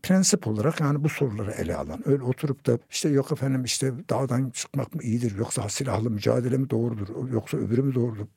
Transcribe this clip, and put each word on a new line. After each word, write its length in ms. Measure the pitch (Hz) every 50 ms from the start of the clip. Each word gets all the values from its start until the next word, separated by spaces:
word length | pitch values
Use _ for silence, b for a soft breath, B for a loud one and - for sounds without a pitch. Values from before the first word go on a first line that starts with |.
| -
prensip 440 | - 185 190 185 - - - - 110
olarak 320 | 107 107 107 151 165 -
yani 240 | 156 139 143 143 147
bu 60 | 151
soruları 420 | - - 147 127 104 107 104 95
ele 240 | - - - 82 87
alan, 340 | 76 67 69 - - - 147
öyle 140 | 139 139 123
oturup 440 | 123 127 - - 143 131 - _ -
da 120 | 120 120 - _
işte 180 | - - - 156
yok 220 | 143 135 135 -
efendim 320 | 156 - 135 135 135 131 127
işte 300 | 117 - - 135 135 120 131 - -
dağdan 400 | 117 117 135 123 120 123 135 127
çıkmak 460 | - - - - - 139 123 - -
mı 80 | 156 127
iyidir 340 | 120 107 120 120 117 101 98
yoksa 320 | - - - - 101 104
silahlı 400 | - - 139 131 101 110 110 120
mücadele 480 | 110 101 - 117 117 127 120 123 123 131
mi 120 | 135 131
doğrudur 640 | - 113 117 120 113 107 101 95 - - - 131
yoksa 260 | 123 113 - - - 156
öbürü 240 | 110 98 113 120
mü 140 | 139 139 127
doğrudur? 300 | 127 120 120 110 101 104 - -